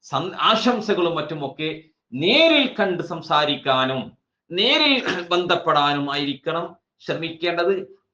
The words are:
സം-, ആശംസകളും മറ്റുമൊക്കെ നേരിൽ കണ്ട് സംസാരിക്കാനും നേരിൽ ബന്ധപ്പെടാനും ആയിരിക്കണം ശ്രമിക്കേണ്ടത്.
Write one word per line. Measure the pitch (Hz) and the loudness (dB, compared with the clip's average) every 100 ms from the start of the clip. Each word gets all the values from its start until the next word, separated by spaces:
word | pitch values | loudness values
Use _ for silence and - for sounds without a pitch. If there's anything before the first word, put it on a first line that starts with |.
സം-, | - 139 175 | -4 -4 -4
ആശംസകളും | 175 165 220 247 233 208 180 170 | 0 2 4 2 0 0 2 2
മറ്റുമൊക്കെ | 165 147 160 135 - 156 156 - _ _ | 0 -6 -6 -8 -6 -8 -8 -16 _ _
നേരിൽ | 123 170 277 330 302 262 - | -2 2 4 6 4 2 0
കണ്ട് | 196 170 | -2 0
സംസാരിക്കാനും | 156 170 - 151 147 135 139 135 131 131 107 - _ _ _ | -4 -8 0 0 2 -2 0 2 2 -2 -6 -14 _ _ _
നേരിൽ | 170 226 311 302 262 - 175 175 | -2 2 4 4 2 0 -6 -2
ബന്ധപ്പെടാനും | 175 180 175 165 147 147 143 143 | -2 2 0 2 2 2 0 -2
ആയിരിക്കണം | 143 143 135 160 160 - - _ _ | -2 -4 -4 -4 -4 -6 -12 _ _
ശ്രമിക്കേണ്ടത്. | - 156 165 165 175 170 175 196 - - _ | -8 -6 -6 -4 -4 0 0 -2 -4 -18 _